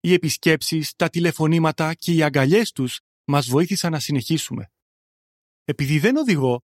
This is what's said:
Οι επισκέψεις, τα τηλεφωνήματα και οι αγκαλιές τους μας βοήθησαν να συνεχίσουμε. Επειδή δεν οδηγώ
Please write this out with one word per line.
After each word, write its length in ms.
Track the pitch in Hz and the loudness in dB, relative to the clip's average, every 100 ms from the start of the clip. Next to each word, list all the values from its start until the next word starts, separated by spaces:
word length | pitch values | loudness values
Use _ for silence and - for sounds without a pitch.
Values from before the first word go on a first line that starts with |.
Οι 120 | 170 | 2
επισκέψεις, 800 | 180 160 - 170 156 - 160 151 - | 2 2 -2 0 0 0 -4 -6 -4
τα 120 | 165 | -2
τηλεφωνήματα 840 | 175 175 - 156 165 160 156 156 | 0 -2 0 0 2 0 0 -4
και 180 | 160 - | -4 -2
οι 100 | 170 | 2
αγκαλιές 500 | 151 143 135 190 226 | 2 2 4 2 2
τους 280 | - 127 - _ _ | -4 -6 -6 _ _
μας 220 | - 143 123 | -2 -2 2
βοήθησαν 460 | 127 170 196 175 | 0 0 -2 -4
να 80 | 160 | -4
συνεχίσουμε. 720 | - 143 117 160 - 123 107 _ _ _ _ _ _ _ _ _ | -2 -4 -2 -4 -4 -10 -12 _ _ _ _ _ _ _ _ _
Επειδή 340 | - 147 135 151 | -8 -4 0 2
δεν 180 | 175 269 | 2 2
οδηγώ 440 | 277 170 131 120 _ | 2 2 2 -2 _